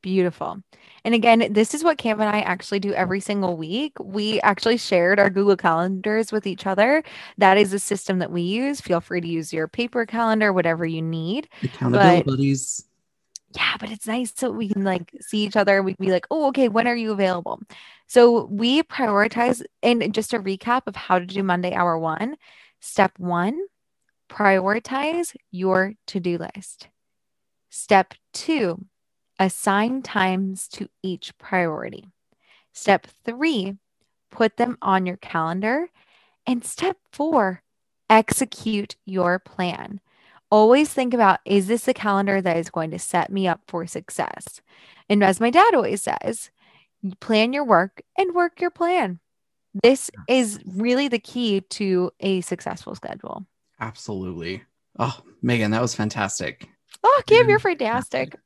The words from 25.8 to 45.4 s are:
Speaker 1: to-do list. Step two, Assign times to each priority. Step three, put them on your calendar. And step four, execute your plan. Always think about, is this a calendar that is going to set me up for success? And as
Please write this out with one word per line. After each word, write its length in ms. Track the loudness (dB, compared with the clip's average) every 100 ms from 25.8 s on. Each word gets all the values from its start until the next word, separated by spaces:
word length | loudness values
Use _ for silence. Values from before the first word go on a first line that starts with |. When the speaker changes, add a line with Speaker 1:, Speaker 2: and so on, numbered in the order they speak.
| 0 -4 -10
Speaker 1:
to-do 320 | -6 -4 -4
list. 500 | -8 -14 -20 -20 -20 _ _ _ _ _ _ _ _
Step 460 | -16 2 2 2 -10 _
two, 540 | -12 -4 -2 -2 -4 -12 _ _ _ _ -2
Assign 640 | -2 0 -2 0 0 -4
times 680 | -6 -2 0 0 -4 -6 -14
to 200 | -12 -14 _
each 340 | -8 -8 -12 _
priority. 640 | -4 -2 -2 -4 -10 -14 -20 _ _ _ _ _ _
Step 320 | -8 2 2 0 _
three, 540 | -12 -2 -2 0 -4 -8 _ _ _ _ _
put 280 | 0 0 2
them 180 | -2 0
on 240 | 0 0 0
your 100 | -6
calendar. 720 | -6 -4 -2 -2 -2 -2 -4 _ _ _ _ _ -4
And 160 | -4
step 340 | -4 -6 -4 -6 _
four, 520 | -6 0 2 2 -2 _ _ _ _ _
execute 840 | 4 6 -2 -4 -6 -4 -4 -4 -12 -8
your 320 | -2 0 0
plan. 600 | -4 -6 -6 -6 -12 -16 _ _ _ _ _
Always 400 | 6 8 6 4
think 220 | 0 -2
about, 260 | 4 4 4 2
is 220 | 0 2
this 200 | -2 -2
a 60 |
calendar 480 | -2 0 0 0 0
that 160 | 0 -2
is 100 | -2
going 200 | -6 -6
to 80 | -8
set 340 | -2 -2 -2
me 160 | -2 -2
up 140 | -2 _
for 200 | -10 -8
success? 760 | -12 -12 -8 -8 -8 -18 -20 _ _ -20 _ _
And 160 | 4
as 160 | 4 4